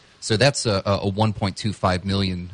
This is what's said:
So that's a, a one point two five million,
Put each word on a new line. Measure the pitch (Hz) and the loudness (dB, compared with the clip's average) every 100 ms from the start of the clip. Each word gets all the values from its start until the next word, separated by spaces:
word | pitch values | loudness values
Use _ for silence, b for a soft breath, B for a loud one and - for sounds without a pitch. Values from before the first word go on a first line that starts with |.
| b b | b b
So | - 104 | -2 2
that's | 139 - 113 | 2 2 0
a, | 98 | 0
a | 104 98 101 | 0 0 0
one | 98 110 | 0 0
point | - 101 - | 0 -4 -2
two | 107 | -6
five | 90 95 92 | 0 0 0
million, | 98 98 95 90 90 | 0 -2 0 -4 -8